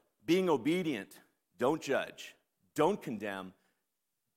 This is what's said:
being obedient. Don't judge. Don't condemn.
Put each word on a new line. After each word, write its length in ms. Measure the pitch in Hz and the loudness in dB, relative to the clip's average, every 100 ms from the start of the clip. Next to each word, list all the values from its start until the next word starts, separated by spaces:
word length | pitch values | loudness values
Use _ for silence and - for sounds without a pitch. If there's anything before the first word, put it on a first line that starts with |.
| _ _ | _ _
being 240 | 107 185 185 | 0 2 4
obedient. 680 | 139 120 180 160 113 95 - _ _ _ - | 2 2 0 0 -4 -8 -16 _ _ _ -2
Don't 240 | 123 160 | 0 0
judge. 520 | 139 117 85 - - - _ _ _ | 0 -2 -2 -10 -18 -20 _ _ _
Don't 260 | - 156 208 | 2 2 2
condemn. 520 | - 107 104 98 92 _ _ _ _ _ _ _ _ | -4 -6 -6 -6 -10 _ _ _ _ _ _ _ _